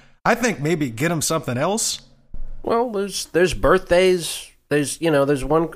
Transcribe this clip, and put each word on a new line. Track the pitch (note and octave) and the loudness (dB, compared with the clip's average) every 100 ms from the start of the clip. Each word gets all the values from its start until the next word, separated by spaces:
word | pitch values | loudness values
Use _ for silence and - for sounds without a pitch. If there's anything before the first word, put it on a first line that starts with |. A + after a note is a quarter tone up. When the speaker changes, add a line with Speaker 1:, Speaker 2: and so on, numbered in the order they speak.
| - _ | -20 _
Speaker 1:
I | F3 A3+ | -2 0
think | A#3+ D3+ | 0 -2
maybe | D3 E3+ C#3+ | -2 -2 -2
get | A2+ D#3+ | -2 -2
'em | E3+ | -2
something | - D#3+ - B2 | -2 -4 -4 -2
else. | D#3+ A3 - - - _ _ - - - | -2 -2 -4 -6 -12 _ _ -6 -6 -6
Speaker 2:
Well, | - A#3 B3 | -2 -2 -2
there's, | G#3 G3 F3+ - | -4 -6 -8 -4
there's | D#3+ F3+ | 2 2
birthdays. | A2 C3 F#3 - F3 F#3 F#3 D#3 - - _ _ | 2 4 2 4 4 4 2 -2 -10 -14 _ _
There's, | D3 C#3 - | 0 0 -2
you | E3 | 2
know, | D3 | 2
there's | C#3 D3 | 2 0
one, | C3 D#3 E3 | 2 0 0